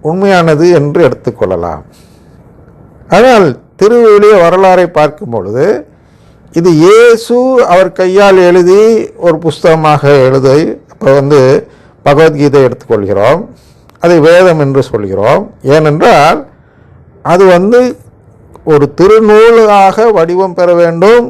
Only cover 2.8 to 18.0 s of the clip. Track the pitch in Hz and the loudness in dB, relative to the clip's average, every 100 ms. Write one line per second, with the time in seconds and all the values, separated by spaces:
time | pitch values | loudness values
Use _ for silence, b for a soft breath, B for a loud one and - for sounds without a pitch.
2.8 | - _ - 180 247 233 175 117 _ _ | -20 _ -4 0 2 2 0 -4 _ _
3.8 | 202 240 233 208 208 208 170 185 190 185 | 0 2 4 4 4 2 2 0 0 0
4.8 | 175 156 151 143 165 117 92 117 170 262 | 0 -2 -4 -4 -10 -10 -8 -4 -4 -4
5.8 | 294 b b b b b _ - 175 160 | -10 b b b b b _ -4 -2 2
6.8 | 170 220 240 226 226 240 254 262 - 180 | 2 4 2 0 -2 -4 -2 -2 0 0
7.8 | 185 185 185 190 202 185 175 180 175 196 | -2 -4 -2 0 2 2 2 2 2 2
8.8 | 220 220 - - 170 160 165 - 175 160 | 2 0 -6 -6 -4 -2 -6 -4 -2 0
9.8 | 156 147 139 143 131 135 131 139 170 - | 0 0 0 0 0 0 0 0 -2 -8
10.8 | _ _ - 139 139 147 127 147 - b | _ _ -2 0 0 0 2 0 -4 b
11.8 | b b 147 143 160 151 143 139 131 - | b b -2 0 0 0 -2 0 0 -4
12.8 | - 113 98 98 110 117 233 - b b | -6 -6 -4 -2 -2 -2 -6 -20 b b
13.8 | b _ 175 175 151 175 185 160 139 135 | b _ -2 2 4 4 2 0 -2 -4
14.8 | 127 113 101 95 107 165 214 _ 131 151 | -4 -8 -6 -4 -2 -2 -4 _ -2 0
15.8 | 156 147 240 175 151 226 269 b b b | 0 -2 0 2 0 -2 -8 b b b
16.8 | b b _ _ - 175 190 175 190 240 | b b _ _ -4 0 2 2 2 0
17.8 | 254 - | 0 -6